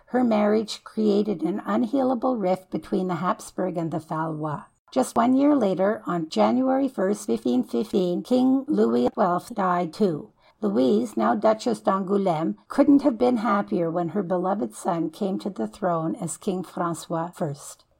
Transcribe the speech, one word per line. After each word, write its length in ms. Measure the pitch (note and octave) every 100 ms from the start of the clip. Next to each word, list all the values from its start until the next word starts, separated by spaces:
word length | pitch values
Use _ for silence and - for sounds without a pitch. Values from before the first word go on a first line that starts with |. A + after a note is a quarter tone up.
| _
her 160 | B3
marriage 600 | B3 G#3+ G#3 G#3+ G#3+ -
created 580 | - - G#3+ G3+ G#3+ G3+
an 200 | D4+ G3+
unhealable 760 | - G#3+ A#3+ C#4 B3+ B3 C4 B3
rift 340 | F#3 F#3 -
between 360 | D#3+ - F#3+ F#3
the 80 | E3
Habsburg 600 | F3+ A3 - - F3+ E3
and 140 | D#3+
the 80 | E3
Valois. 640 | - D#3+ D#3+ D#3 D#3 C#3+ - _ _
Just 240 | C4 B3 A#3+
one 200 | A#3 C4
year 200 | C#4+ D4
later, 460 | G3+ F#3 G3 A3 -
on 240 | F3 D#3+
January 600 | G#3+ G#3 B3 C4 C4 C4+
first, 380 | - F#3+ G#3 -
fifteen 360 | A3+ B3+ B3+
fifteen, 600 | - A#3 A3 G#3+ F3+ E3+
King 420 | - B3+ C4 C4+ C4
Louis 400 | B3+ A3+ A#3+ B3
twelfth 400 | - F#3+ F3 - -
died 380 | F#3 F3 F3
too. 400 | - G3+ D3 - _ _ _
Louise, 540 | G#3+ G#3+ C4 G#3 A#3 -
now 200 | A3 G#3+
Duchess 440 | G#3+ A3 B3 G#3+
d'Angoulême, 760 | - G3 F#3 G3+ F#3+ D#3 F3+ G#3 -
couldn't 360 | - D4 C#4+
have 140 | D4 A3
been 200 | B3 A#3+
happier 520 | A3 G3+ G3+ G3+ E3
when 200 | E3+ E3+
her 140 | G3
beloved 520 | F3 F#3 F3+ G3+ A#3+ -
son 340 | - E3+ E3
came 300 | - G3 G3
to 100 | G#3
the 180 | F#3 G#3+
throne 480 | - F#3 E3 D#3+ D#3
as 200 | E3+ -
King 280 | - F3+
François 680 | F3 - F3 D#3+ - E3 E3+
First. 520 | - E3 C#3+ - - _